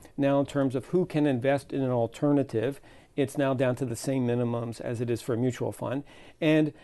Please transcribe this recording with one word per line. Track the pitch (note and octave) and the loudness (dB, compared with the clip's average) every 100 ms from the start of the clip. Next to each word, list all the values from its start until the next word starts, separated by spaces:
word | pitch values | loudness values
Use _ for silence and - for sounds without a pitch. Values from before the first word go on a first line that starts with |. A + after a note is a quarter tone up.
| - - | -12 0
now | C#3 C#3 | 2 2
in | C3+ | 2
terms | C#3+ C3+ | 0 0
of | B2 - | -2 -2
who | F3+ E3+ | 0 0
can | D#3 D3 | 2 2
invest | B2 C3+ C#3 - | 2 2 0 -2
in | C#3 | -2
an | C3 | 0
alternative, | B2 A#2 - D3 C#3+ C3 A2+ A#2+ C#3 - - - | 0 -2 0 2 4 2 0 -2 -4 -14 -20 -10
it's | - C#3+ D3 | -4 -2 0
now | C#3 | 0
down | C3 C3 B2+ | 2 0 0
to | |
the | C3 | -4
same | A#2 - C3+ A#2+ | -4 -2 0 0
minimums | A#2+ A#2+ A#2 A#2 A2+ | 0 0 -2 -6 -8
as | - A#2 | -6 -4
it | A#2+ | -2
is | A#2 | -2
for | - | -2
a | A2+ | 0
mutual | B2+ - A#2 | 0 -2 -6
fund. | - A#2 C3+ - - - - | -6 -6 -6 -8 -18 -20 -2
And | D#3+ D#3 D3+ - | 2 4 2 -2